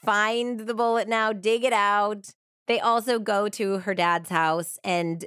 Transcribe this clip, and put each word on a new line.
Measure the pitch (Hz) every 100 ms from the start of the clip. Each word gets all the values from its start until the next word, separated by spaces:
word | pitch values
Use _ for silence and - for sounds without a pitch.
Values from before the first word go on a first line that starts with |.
find | - 208 214 233 240 240
the | 220
bullet | 226 233 233 208
now, | 226 220
dig | 214 196 233
it | 247
out. | 226 202 208 208 208 - - _ _ -
They | 233
also | - 233 226 240
go | 208 202 208
to | - 202 196
her | 185 185
dad's | 175 170 170
house | 175 160 165 165 -
and | 196 175 170 165